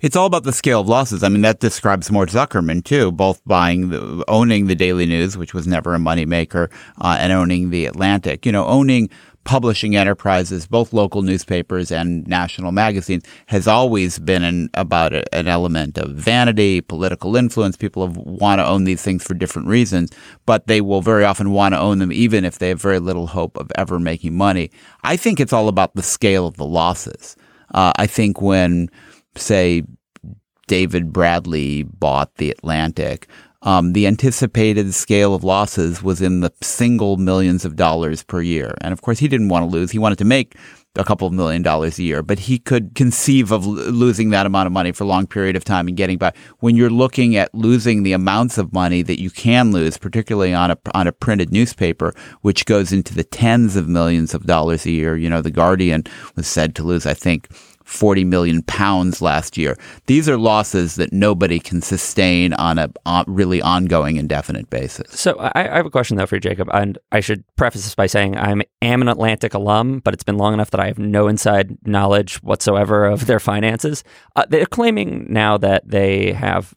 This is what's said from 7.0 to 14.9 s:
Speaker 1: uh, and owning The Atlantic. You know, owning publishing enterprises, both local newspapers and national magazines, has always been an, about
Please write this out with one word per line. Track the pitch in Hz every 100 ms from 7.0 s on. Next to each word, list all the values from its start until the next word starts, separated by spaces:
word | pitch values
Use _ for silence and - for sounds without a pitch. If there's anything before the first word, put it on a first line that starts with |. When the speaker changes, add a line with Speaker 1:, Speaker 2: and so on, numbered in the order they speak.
Speaker 1:
uh, | 90 85
and | 90
owning | 92 90 90 90
The | 87 73
Atlantic. | 78 95 101 92 71
You | 123
know, | 101 87
owning | 131 135 127 107 - - _
publishing | - 131 120 104 107 101
enterprises, | 98 98 101 92 87 92 85
both | 117 117
local | 110 101 104
newspapers | 95 92 - 90 85 92 87
and | 82 85 85 76
national | 90 90 - 90
magazines, | 95 110 98 87 90 - - _
has | 101 101
always | 110 127 110 90 -
been | 80 92
an, | 87 87 80
about | - 92